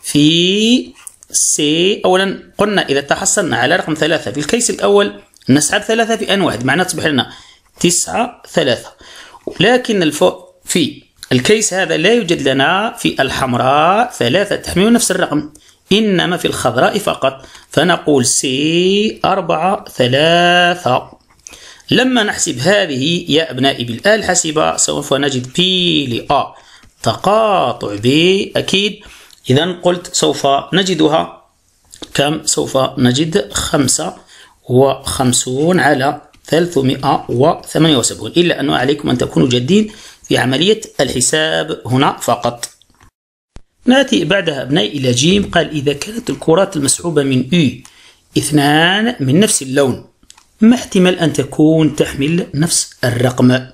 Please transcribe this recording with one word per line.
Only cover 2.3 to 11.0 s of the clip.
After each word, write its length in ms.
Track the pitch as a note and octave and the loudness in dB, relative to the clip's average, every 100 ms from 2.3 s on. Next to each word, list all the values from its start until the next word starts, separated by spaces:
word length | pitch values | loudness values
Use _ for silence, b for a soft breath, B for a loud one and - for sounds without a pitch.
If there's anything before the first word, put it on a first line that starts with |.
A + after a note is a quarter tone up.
| - - - | -6 -14 -2
قلنا 300 | G#3 F#3+ D3+ | 0 0 0
إذا 120 | C#3 | -2
تحصلنا 560 | C#3 D3+ G3 - E3+ A#2 | -2 -4 0 -2 -2 0
على 200 | B2+ F#3 | 0 0
رقم 180 | E3+ | -2
ثلاثة 360 | D3+ D#3 D#3+ - | -2 0 -2 -4
في 100 | A#2+ | -6
الكيس 300 | D3+ A#3 - | -2 -2 -2
الأول 500 | F#3+ G3+ G3+ G3+ - _ _ - | -2 2 2 0 -6 _ _ 0
نسحب 320 | C3+ - G3+ | 0 0 -2
ثلاثة 360 | G3+ A3 A3 A3 | -2 -2 0 -2
في 180 | - | -2
آن 60 | G3 | 0
واحد، 240 | D3+ G#2+ | 0 -2
معناه 200 | B2+ C#3 | -2 -2
تصبح 200 | F3+ D#3 | -2 -2
لنا 280 | D3 C#3 A#2 B B B B _ | -2 -2 -4 B B B B _
تسعة 640 | F3 - - F3+ B3 - - | 0 0 -2 -4 -4 -8 -6
ثلاثة. 400 | F3+ C#3+ A2 - _ B B B B - - | -2 0 -2 -6 _ B B B B -12 0
لكن 420 | G3+ B3 B3 G#3 | 2 2 0 0
الفوق 520 | D#3 D3 F#3 - - _ | 0 2 0 0 -20 _
في 380 | - F#3 C#3+ - | -4 -2 -2 -6